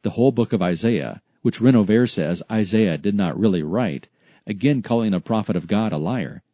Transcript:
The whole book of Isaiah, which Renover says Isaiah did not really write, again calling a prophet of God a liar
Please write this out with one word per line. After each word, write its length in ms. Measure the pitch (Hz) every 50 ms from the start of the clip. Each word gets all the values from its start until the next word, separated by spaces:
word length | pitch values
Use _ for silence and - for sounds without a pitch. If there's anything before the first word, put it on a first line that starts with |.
The 80 | - 107
whole 220 | - 110 120 135
book 200 | 127 123 117 -
of 100 | - 98
Isaiah, 600 | 90 90 87 80 110 113 120 85 67 55 50 - _ _ _ _
which 180 | - 120 - -
Renover 460 | 110 131 131 113 104 92 107 117 123
says 360 | 117 - - 80 76 90 87 - _
Isaiah 480 | 113 110 107 90 107 110 110 95 80 76
did 160 | 73 104 101
not 240 | 101 95 85 64 -
really 240 | 107 110 92 85
write, 460 | 76 76 87 117 123 95 71 65 - _ _ _ _ _ _ _ _
again 360 | - 104 95 110 143 147 127
calling 320 | 104 - 117 117 113 110 95
a 60 | 87
prophet 360 | - - 113 110 104 - 95
of 100 | 87 -
God 260 | 85 104 104 110 110
a 60 | 87 76
liar 440 | 76 87 127 123 80 65 - - _ _